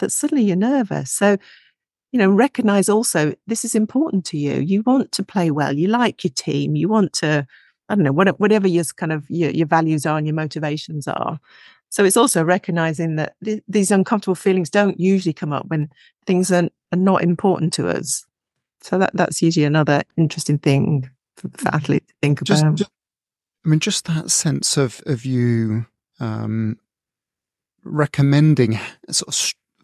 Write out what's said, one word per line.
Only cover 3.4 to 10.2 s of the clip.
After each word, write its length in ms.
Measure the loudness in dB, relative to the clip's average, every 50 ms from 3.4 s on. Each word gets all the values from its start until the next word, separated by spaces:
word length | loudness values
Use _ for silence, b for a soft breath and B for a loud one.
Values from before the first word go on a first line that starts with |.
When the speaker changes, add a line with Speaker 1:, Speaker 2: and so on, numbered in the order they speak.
| _
Speaker 1:
this 180 | -8 -6 -6 -4
is 100 | -2 0
important 500 | 0 0 0 0 -2 -2 0 -2 -4 -4
to 100 | -4 -4
you. 200 | -4 -2 -2 -2
You 260 | -2 0 0 0 0
want 300 | 2 2 2 2 0 -2
to 100 | -4 -8
play 280 | -6 -4 -2 0 0 0
well. 200 | 0 0 0 0
You 160 | 0 0 0 0
like 360 | 2 2 0 0 -2 -4 -6
your 80 | -6
team. 420 | -6 -6 -4 -4 -2 -2 -2 -2 -2
You 140 | 0 0 0
want 240 | 2 2 2 0 0
to, 320 | -2 0 0 0 0 -2 -4 b b b b b b _ -2
I 60 | 0
don't 100 | 2 2
know, 80 | 2
what-, 280 | 4 2 2 2 2 2
whatever 260 | 2 2 2 2 2
your 140 | 2 2 0
s-, 120 | 0 -2
kind 200 | -6 -8 -6 -4
of 120 | -4 -6 -6 -6
your, 220 | -4 -2 -2 0
your 160 | 0 0 0
values 380 | 2 2 2 2 2 0 0 0
are 140 | -2 -2
and 80 | -2